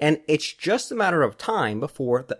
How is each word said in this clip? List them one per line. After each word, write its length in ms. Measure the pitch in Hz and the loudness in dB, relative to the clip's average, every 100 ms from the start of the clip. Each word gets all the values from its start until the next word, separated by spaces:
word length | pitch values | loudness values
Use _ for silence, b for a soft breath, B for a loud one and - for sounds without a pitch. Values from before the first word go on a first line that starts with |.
and 220 | 151 151 - | 0 2 2
it's 280 | 151 - | 0 0
just 360 | - 165 240 - | -6 -2 -2 -2
a 40 | |
matter 280 | 233 190 170 | -2 0 2
of 140 | 123 - | 2 0
time 440 | - 427 117 107 | -4 -2 -2 -2
before 440 | 143 - 127 123 | -6 -4 0 0
the 120 | 127 | -2